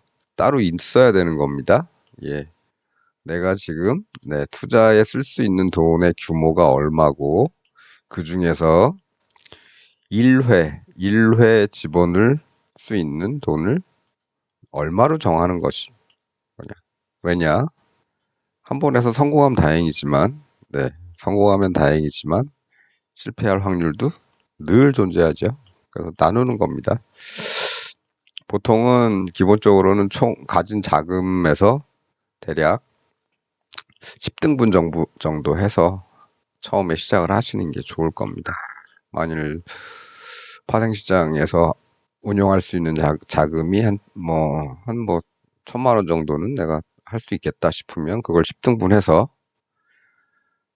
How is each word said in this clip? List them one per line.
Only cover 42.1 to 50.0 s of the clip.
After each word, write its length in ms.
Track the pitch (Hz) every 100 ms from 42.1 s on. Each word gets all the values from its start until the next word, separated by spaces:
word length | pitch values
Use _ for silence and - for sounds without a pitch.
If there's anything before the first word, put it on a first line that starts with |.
| _
운용할 400 | 104 101 98 95
수 160 | - 90
있는 180 | 82 78
자-, 220 | 76 78 -
자금이 540 | - 76 80 80 98
한, 180 | 113 101 _
뭐, 640 | - 85 80 78 - 139 127 120
한 120 | 117
뭐, 220 | 107 87 - _ _ _ -
천만 300 | 120 127 113
원 100 | 87
정도는 480 | 82 76 76 98 139
내가 260 | 80 78 - _ _
할 140 | 117
수 160 | - 101
있겠다 340 | 80 - 85
싶으면 500 | - - - 78 110
그걸 200 | 117 85 85
십 160 | -
등분해서 680 | - 113 95 104 - 80 123 _ _ _ _ _ _ _